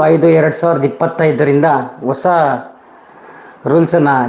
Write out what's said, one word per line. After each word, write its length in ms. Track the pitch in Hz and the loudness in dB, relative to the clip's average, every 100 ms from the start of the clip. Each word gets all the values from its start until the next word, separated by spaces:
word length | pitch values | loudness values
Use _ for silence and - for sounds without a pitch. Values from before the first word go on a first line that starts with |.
| 156 | 4
ಐದು 140 | 165 165 160 | 2 4 2
ಎರಡು 180 | 156 156 | 2 0
ಸಾವಿರದ 260 | 170 151 139 | -2 0 -2
ಇಪ್ಪತ್ತೈದರಿಂದ 760 | - 165 165 160 135 147 143 160 139 120 - 123 | -2 -4 -2 -2 0 0 2 2 0 -4 -10 -8
ಹೊಸ 180 | 131 185 170 147 123 - - - - - - - - - - 123 | -4 -2 0 0 -4 -8 -20 -20 -20 -20 -20 -20 -20 -20 -10 -2
ರೂಲ್ಸನ್ನು 440 | 156 165 170 147 135 | 0 2 0 0 0